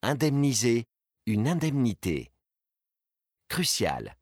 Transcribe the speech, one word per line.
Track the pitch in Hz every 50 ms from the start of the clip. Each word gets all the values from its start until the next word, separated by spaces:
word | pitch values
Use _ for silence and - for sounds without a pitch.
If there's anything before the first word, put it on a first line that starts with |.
Indemniser, | - 113 147 131 151 151 139 143 143 143 127 107 113 120 117 117 117 _ _ _ _ _ _ _ _
une | - 107 104 110 143
indemnité. | 175 170 156 160 139 143 127 117 98 _ - 95 80 69 60 - _ _ _ _ _ _ _ _ _ _ _ _ _ _ _ _ _ _ _ _ _ _ _ _
Crucial. | - 175 180 - - - 107 82 69 62 55 50 - _